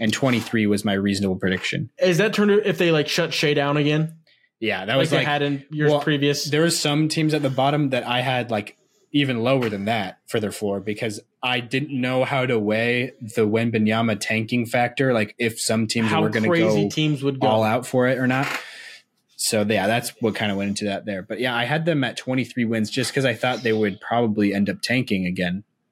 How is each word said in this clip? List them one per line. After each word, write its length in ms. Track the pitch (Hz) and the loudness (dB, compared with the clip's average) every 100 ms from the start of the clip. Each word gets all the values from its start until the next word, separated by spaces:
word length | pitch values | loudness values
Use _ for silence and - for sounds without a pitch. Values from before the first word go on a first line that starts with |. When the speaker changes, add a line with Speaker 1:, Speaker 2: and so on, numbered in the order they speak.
Speaker 1:
and 120 | 110 | -4
twenty-three 540 | - 131 120 107 113 104 | 0 0 0 0 0 2
was 180 | 101 | 2
my 100 | 107 | 0
reasonable 420 | 98 101 98 98 92 | 0 0 0 0 -2
prediction. 540 | 95 92 - - 110 - | -2 -2 -4 -6 -6 0
Speaker 2:
Is 180 | 185 165 | 2 2
that 140 | 214 | 2
turned 180 | 202 208 | 2 2
if 280 | 202 208 165 | 4 2 2
they, 120 | 175 | 2
like, 180 | 156 147 | 2 2
shut 240 | - 165 | 0 -2
Shai 180 | - 156 | 0 0
down 220 | 147 143 151 | 2 2 2
again? 400 | 147 151 156 - _ _ _ _ | 2 2 0 -6 _ _ _ _
Speaker 1:
Yeah, 280 | 107 95 98 | -4 -4 0
that 80 | |
Speaker 2:
Like 40 | 123 | 0
Speaker 1:
was, 100 | 160 | 2
Speaker 2:
they 80 | 139 | 2
Speaker 1:
like, 80 | 135 | 2
Speaker 2:
had 160 | 147 | 0
in 240 | 143 139 - | 0 -2 -6
years 200 | 151 151 | 0 2
Speaker 1:
well, 100 | 147 | 2
Speaker 2:
previous? 460 | 151 147 143 139 151 | 2 2 2 0 0
Speaker 1:
there 160 | 147 | 2
was 160 | 170 165 | 2 2
some 280 | 151 147 156 | 0 2 0
teams 260 | 165 156 | 0 0
at 80 | 151 | 0
the 80 | 143 | 0
bottom 400 | 131 135 147 143 | 2 2 2 0
that 160 | 127 117 | -2 -2
I 160 | 123 | -2
had, 280 | 127 127 113 | 0 -2 -2
like, 260 | 107 101 - _ _ _ | -4 -6 -14 _ _ _
even 320 | 143 139 120 | 0 0 0
lower 240 | 117 135 117 | 2 2 2
than 160 | 101 | -2
that 340 | 101 113 92 - - | -2 -2 -2 -8 -6
for 140 | 117 | -2
their 100 | 104 | -2
floor 300 | - 104 98 | -2 -4 -2
because 400 | 104 104 117 104 - _ | -4 -6 -6 -8 -14 _
I 180 | 127 123 | -4 -4
didn't 300 | 120 131 147 135 | -2 -4 -2 -4
know 240 | 127 131 | 0 0
how 220 | 127 139 127 | 0 0 0
to 120 | 117 | 0
weigh 540 | 104 107 117 123 123 - | 0 0 2 0 -2 -8
the 260 | 113 - 107 | -8 0 2
Wembanyama 720 | 110 117 113 107 110 117 104 | 2 2 2 2 2 2 0
tanking 480 | - 110 110 123 113 | -2 -2 0 -2 0
factor, 460 | 127 120 - 135 | 0 0 0 2
like, 220 | 117 104 - | 2 0 -2
if 220 | 117 117 | -4 -2
some 260 | - 113 113 | -2 0 0
teams 220 | 117 110 | 0 0
Speaker 2:
How 140 | - | 2
Speaker 1:
were 80 | 107 | 0
gonna 180 | 110 110 | 0 2
Speaker 2:
crazy 360 | - 113 107 | 2 2 2
Speaker 1:
go 60 | 101 | 0
Speaker 2:
teams 320 | - 151 143 | 0 0 0
would 160 | 139 131 | -2 0
go. 80 | 110 | 2
Speaker 1:
all 160 | 110 | 2
out 240 | 110 123 123 | 2 0 0
for 220 | 127 123 | 2 2
it 100 | 127 | 2
or 80 | 127 | 2
not. 220 | 131 127 - - - - - _ _ _ - | 0 0 -6 -10 -16 -20 -20 _ _ _ -6
So, 240 | - 110 104 | -2 0 2
yeah, 180 | 107 98 | 2 2
that's 240 | 117 120 - | 0 -2 -2
what 140 | 113 | -2
kinda 200 | 101 107 98 | 0 -2 -2
went 140 | 101 | -2
into 160 | 101 104 | -2 -4
that 180 | 95 | -4
there. 180 | 107 95 | -6 -8
But, 160 | 92 104 | -8 -4
yeah, 160 | 127 | -2
I 100 | 120 | -2
had 200 | 120 156 | 0 0
them 180 | 165 151 | 0 0
at 140 | 123 113 | 0 -4
twenty-three 480 | - 131 117 - | -4 -2 -2 -2
wins 260 | 113 113 104 | -2 0 -2
just 220 | - 123 | -2 -2
'cause 100 | 143 | 0
I 100 | 131 | 0
thought 280 | 113 127 120 | 0 -2 0
they 100 | 123 | 0
would 280 | 110 104 95 | 2 0 -2
probably 540 | - 117 117 104 101 | -2 0 0 2 2
end 160 | 98 101 | 2 0
up 100 | 92 | -2
tanking 460 | - 123 127 98 90 | -2 -2 0 -2 -2
again 380 | 92 90 92 - _ _ | -2 -2 -4 -8 _ _